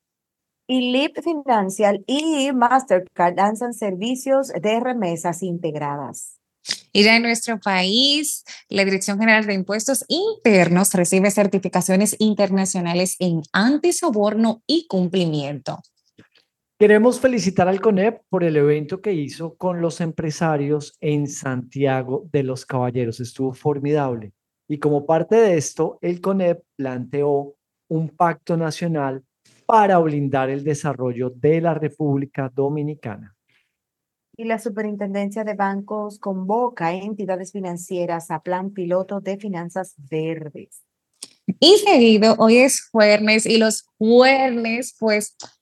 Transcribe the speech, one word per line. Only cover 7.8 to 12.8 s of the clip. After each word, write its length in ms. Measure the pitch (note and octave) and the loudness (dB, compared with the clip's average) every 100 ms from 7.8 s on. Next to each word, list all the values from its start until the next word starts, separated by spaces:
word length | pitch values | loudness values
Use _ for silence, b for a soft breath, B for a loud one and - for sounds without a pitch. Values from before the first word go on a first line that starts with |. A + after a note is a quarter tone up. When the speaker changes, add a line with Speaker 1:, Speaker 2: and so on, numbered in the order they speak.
| F#3 A3 C#4 D4 D4 - B B - | 0 0 0 0 -4 -8 B B -6
Speaker 2:
la 120 | - G3 | -2 0
Dirección 320 | F#3+ F#3+ G3+ | 0 -2 0
General 260 | A3+ A3 | 2 2
de 80 | G#3+ | 2
Impuestos 540 | G3 F#3 G#3 A#3+ C4+ - | -2 -2 -4 -2 -4 -2
Internos 840 | D#4 G#4+ A4 A#3 G3 E3+ F3 G3 | -2 -2 0 4 6 6 4 2
recibe 360 | F#3 F3 F#3+ G3+ | 0 0 2 2
certificaciones 840 | G3 G3+ G3 F#3+ F#3+ F3 F#3+ G#3+ - | 2 0 0 -2 -2 0 0 0 0
internacionales 1000 | A3 G#3 G3 F#3+ F#3+ F#3 | 0 2 0 0 -2 -2